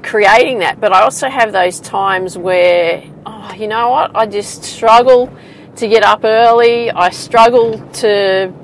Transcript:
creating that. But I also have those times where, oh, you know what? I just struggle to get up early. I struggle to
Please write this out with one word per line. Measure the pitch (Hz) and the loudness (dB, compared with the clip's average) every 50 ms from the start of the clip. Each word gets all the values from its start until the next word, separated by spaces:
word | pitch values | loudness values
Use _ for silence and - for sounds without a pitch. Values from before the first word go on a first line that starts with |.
creating | - - - 214 208 196 208 233 - - 262 220 | -12 -4 -2 0 2 4 4 4 2 0 -2 -4
that. | 175 143 - - | -4 -4 -4 -2
But | 220 208 185 | -2 0 2
I | 185 | 2
also | 214 262 262 - 285 262 | 2 2 0 -4 -8 -6
have | 262 277 233 220 | -2 -2 -2 -2
those | 196 190 180 180 175 - | 0 -2 -2 -2 -4 -6
times | - - - 202 196 196 190 185 185 180 170 185 | -14 -10 -6 -4 -2 -2 -2 -4 -6 -8 -10 -8
where, | 175 185 185 180 175 180 175 175 170 165 175 170 - - - - - | -6 -2 0 2 2 2 2 2 0 -2 -4 -6 -10 -18 -20 -20 -20
oh, | - - - - - | -20 -18 -18 -18 -18
you | 190 190 220 208 | -14 -10 -8 -6
know | 214 226 233 240 | -4 -4 -2 -2
what? | 254 302 - - - | 0 -2 -2 -4 -2
I | 202 226 | -2 -2
just | 214 202 208 202 - - - - | -2 -4 -8 -8 -8 -14 -16 -16
struggle | - - - - 220 220 233 247 262 254 247 247 254 - - - - - - - - - | -16 -12 -2 2 4 4 4 6 4 4 2 2 -2 -8 -20 -20 -20 -20 -20 -20 -20 -12
to | - 240 208 | -8 -4 0
get | 214 220 | 2 2
up | 208 202 208 214 - | 4 2 0 0 0
early. | 220 220 220 233 233 233 233 240 233 233 233 233 226 | 0 2 4 4 4 4 4 4 2 2 0 -4 -6
I | - - 175 185 | -2 -2 -2 -2
struggle | - - - - - 233 226 233 240 247 226 226 220 220 - - - | -2 -6 -12 -2 2 4 4 6 4 2 0 0 -4 -8 -12 -16 -12
to | - - 214 208 202 196 190 190 190 190 185 185 - | -4 -2 0 0 0 0 0 0 -2 -2 -6 -8 -16